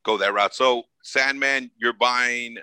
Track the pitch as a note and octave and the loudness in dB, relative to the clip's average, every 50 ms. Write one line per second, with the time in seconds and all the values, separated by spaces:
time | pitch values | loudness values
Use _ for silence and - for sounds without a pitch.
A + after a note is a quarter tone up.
0 | - G#2+ A2 G2 G2 G2+ G2+ G2+ G2+ F#2+ - - C3 C3 B2 A#2+ - _ _ _ | -4 -2 0 0 0 0 2 2 0 0 0 2 2 2 2 0 -4 _ _ _
1 | - - - C3+ C3 C3+ C#3 C#3 C#3 C#3 C3+ C3+ B2+ A#2+ _ _ A2+ A#2+ A#2 G#2 | -14 -4 -2 0 0 0 0 0 0 0 0 -2 -4 -8 _ _ -2 -2 0 0
2 | A#2+ B2 B2 B2 B2 B2 A#2+ A#2+ A#2+ A#2 A#2 G2 | 0 2 2 2 0 0 -2 -4 -6 -8 -12 -16